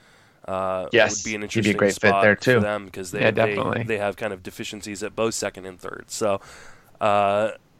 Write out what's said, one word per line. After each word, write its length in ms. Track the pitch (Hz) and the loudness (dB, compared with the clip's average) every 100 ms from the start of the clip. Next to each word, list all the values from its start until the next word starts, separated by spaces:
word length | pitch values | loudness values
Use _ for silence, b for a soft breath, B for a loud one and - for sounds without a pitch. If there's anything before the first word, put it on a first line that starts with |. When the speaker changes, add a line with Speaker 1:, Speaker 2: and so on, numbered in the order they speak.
| b b b b - | b b b b -6
Speaker 1:
Uh, 420 | 95 95 92 90 | -4 -2 -4 2
Speaker 2:
Yes, 320 | 113 107 - | 4 4 2
Speaker 1:
would 60 | 110 | -6
be 40 | 107 | -6
an 40 | |
Speaker 2:
he'd 140 | 104 | -4
be 160 | 113 104 | 0 2
a 20 | |
Speaker 1:
interesting 40 | 101 | 4
Speaker 2:
great 100 | 101 | 2
fit 140 | 92 107 | 4 4
Speaker 1:
spot 140 | 98 | 6
Speaker 2:
there, 140 | 104 101 | 4 4
Speaker 1:
for 60 | |
Speaker 2:
too. 180 | - 123 | 4 2
Speaker 1:
them, 300 | 104 104 98 | 2 -2 -8
'cause 220 | 98 92 | -12 -8
they, 80 | 101 | 0
Speaker 3:
Yeah, 100 | 113 | 2
Speaker 1:
they, 240 | 107 110 | 2 2
Speaker 3:
definitely. 300 | 104 113 117 | 0 -2 -2
Speaker 1:
they 120 | 110 107 | -2 -2
have 200 | 101 95 | -2 -4
kind 140 | 110 | -8
of 120 | 92 | -8
deficiencies 600 | 98 - 110 107 107 98 | -12 -12 -12 -12 -10 -8
at 140 | 104 104 | -6 -2
both 160 | 113 | -2
second 320 | - 104 95 | -2 -6 -8
and 160 | 95 92 | -14 -14
third. 240 | 95 - - | -14 -14 -12
So, 300 | - 107 98 B B B B B - | -2 0 0 B B B B B -2
uh, 520 | 107 101 101 101 110 - _ | 2 4 2 2 -2 -4 _